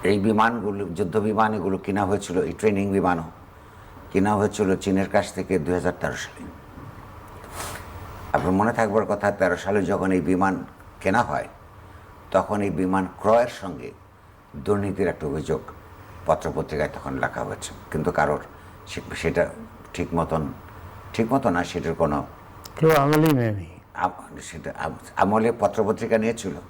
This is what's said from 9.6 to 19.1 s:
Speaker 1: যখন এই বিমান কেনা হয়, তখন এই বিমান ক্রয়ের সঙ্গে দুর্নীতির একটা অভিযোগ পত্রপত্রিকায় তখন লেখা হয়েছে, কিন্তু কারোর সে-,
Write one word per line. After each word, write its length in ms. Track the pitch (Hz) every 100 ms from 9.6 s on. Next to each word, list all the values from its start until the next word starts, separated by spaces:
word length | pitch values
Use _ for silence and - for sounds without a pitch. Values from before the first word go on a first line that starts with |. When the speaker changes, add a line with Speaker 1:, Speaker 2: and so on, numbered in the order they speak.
| 95 101 87
Speaker 1:
যখন 260 | 101 95
এই 100 | 92
বিমান 440 | 82 92 95 92 - - - -
কেনা 200 | - 107
হয়, 260 | 104 67 50 - - - - - - - -
তখন 300 | 95 92 104
এই 80 | 101
বিমান 380 | 80 92 95 90 -
ক্রয়ের 280 | 101 117 -
সঙ্গে 440 | - 95 73 62 - - - - - - -
দুর্নীতির 520 | 67 101 101 95 92
একটা 200 | - 76
অভিযোগ 340 | 76 73 78 - - - - - - -
পত্রপত্রিকায় 640 | 78 80 73 78 73 76
তখন 200 | - 71 67
লেখা 240 | 62 -
হয়েছে, 300 | 60 - - - -
কিন্তু 200 | 78 76
কারোর 300 | - 73 73 - - - - -
সে-, 280 | - -